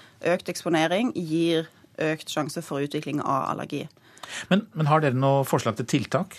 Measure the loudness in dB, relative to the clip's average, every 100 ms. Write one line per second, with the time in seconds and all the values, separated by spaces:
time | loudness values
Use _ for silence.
0 | -20 -6 0 0 -2 -6 0 2 2 2
1 | 0 -2 -2 0 2 2 0 -8 -16 -4
2 | -2 -2 -4 -4 -4 -6 -6 -4 -4 -4
3 | -4 -4 -2 -2 -2 -4 -6 -8 -8 -14
4 | -20 -20 -14 -12 0 0 0 -2 4 4
5 | 4 4 4 4 4 2 0 -2 0 0
6 | 0 -2 -2